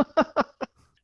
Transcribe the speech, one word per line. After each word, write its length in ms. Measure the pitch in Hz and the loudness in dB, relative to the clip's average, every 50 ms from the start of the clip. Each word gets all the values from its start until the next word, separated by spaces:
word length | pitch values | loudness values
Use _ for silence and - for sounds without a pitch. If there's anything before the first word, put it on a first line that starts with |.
| - - - 320 | -4 0 0 -2
<laughs> 260 | - - - - - - - _ 262 - _ _ _ _ _ _ | -2 0 -2 -4 -4 -4 -6 _ -16 -16 _ _ _ _ _ _